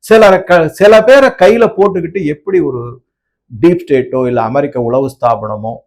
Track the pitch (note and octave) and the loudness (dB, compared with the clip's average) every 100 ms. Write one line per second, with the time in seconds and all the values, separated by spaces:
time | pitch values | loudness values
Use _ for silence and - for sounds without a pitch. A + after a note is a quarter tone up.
0 | - A3 G#3 F#3 F#3 F3 D#3+ - G#3 A3 | 2 4 4 2 0 0 0 0 4 4
1 | A3 C#4 C4 - F#3 A#3 A3+ - G3 F#3+ | 6 4 4 2 2 2 0 0 -2 -2
2 | E3 G3 D3+ D3 - F#3 D3 B2+ A#2+ A#2+ | -8 -6 -8 -8 -4 -2 -2 -6 -12 -18
3 | _ _ _ _ _ A2+ E3 F3 - C3+ | _ _ _ _ _ 0 0 0 -2 -2
4 | C3 C3 B2+ A#2+ A2+ C3+ C#3+ B2+ A2+ B2+ | -2 -4 -2 -2 -2 -2 -4 -6 -4 -4
5 | C3+ - A#2+ A2 G#2+ G#2+ A2 A#2+ | -4 -4 -4 -2 -6 -10 -12 -14